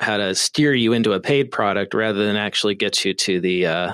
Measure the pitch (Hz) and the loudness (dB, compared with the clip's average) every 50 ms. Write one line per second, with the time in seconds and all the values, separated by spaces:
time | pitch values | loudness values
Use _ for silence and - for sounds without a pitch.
0 | - - 107 104 104 95 95 - - - - - 147 147 139 123 117 110 117 117 | -4 -2 -2 -2 -2 -2 -2 -2 -2 -2 0 2 2 4 4 4 4 4 2 2
1 | 113 110 98 92 - - 143 139 139 127 - - 110 101 95 101 101 98 - 110 | 2 2 0 0 0 0 0 0 0 0 -2 -2 0 0 0 0 -2 -2 -2 -2
2 | 110 110 104 98 104 104 101 107 104 104 - - - 104 101 101 110 104 - - | -2 0 0 0 0 0 0 0 -2 -4 -2 -2 0 0 0 0 -2 -2 -2 -2
3 | - 98 92 - - - 92 90 87 90 90 90 90 85 80 85 90 90 | -2 -2 -2 -2 -2 0 0 0 0 0 0 0 0 0 0 -2 -2 -4